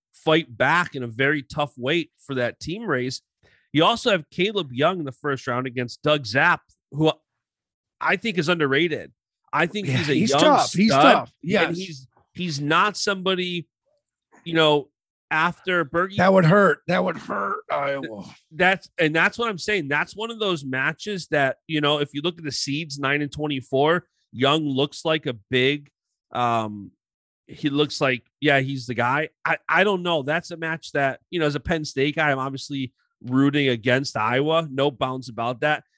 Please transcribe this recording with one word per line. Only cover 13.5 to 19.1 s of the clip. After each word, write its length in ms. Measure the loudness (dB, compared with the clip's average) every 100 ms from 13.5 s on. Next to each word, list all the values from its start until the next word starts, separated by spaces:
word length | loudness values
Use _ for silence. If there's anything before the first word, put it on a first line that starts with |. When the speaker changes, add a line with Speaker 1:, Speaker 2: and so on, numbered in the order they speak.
| -6 -8 _ _ _ _ _ _ -18
Speaker 1:
you 100 | -4
know, 360 | 2 4 4 0 _ _ _ -6
after 560 | 0 0 -2 -2 0 0
Berge 320 | -2 -2 2
Speaker 2:
That 160 | 4
would 120 | 6 6
hurt. 340 | 6 6 2 -2
That 160 | -2 -2
would 120 | -6
hurt 420 | -8 -6 -4 -6 -6
Iowa. 540 | -4 -4 -4 -8 -12 -16 -20 _
Speaker 1:
That's, 380 | 0 2 2 -4 -2
and 180 | 0